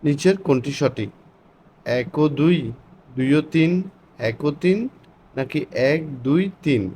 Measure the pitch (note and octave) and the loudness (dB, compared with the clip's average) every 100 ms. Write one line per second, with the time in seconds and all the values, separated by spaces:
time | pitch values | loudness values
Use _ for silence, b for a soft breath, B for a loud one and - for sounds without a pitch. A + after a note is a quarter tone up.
0 | - C#3+ F#3 F#3+ - C3 B2+ C#3 C#3+ - | 0 0 2 0 0 0 0 -2 -2 -2
1 | G2+ - - _ _ _ _ _ - A#2+ | -10 -10 -20 _ _ _ _ _ -4 -4
2 | B2 D3 D3+ C#3 D#3 F3 A#2 A#2+ - - | -2 0 0 2 2 2 -2 -12 -18 -20
3 | _ B2 C3 D3 D#3 E3 D#3+ F3+ F#3+ - | _ -4 2 2 2 2 2 2 -4 -12
4 | _ _ A2+ A2+ D3 D3 F3 G3 B3 - | _ _ -6 -2 -4 0 0 2 0 -8
5 | - _ _ - C3+ D#3 - F2+ C3 D#3 | -20 _ _ -8 -4 -4 -6 0 2 2
6 | D#3 C3 A#2+ D3+ F#3+ - D#3 C3 F#2 | -2 -6 0 2 0 -2 0 0 0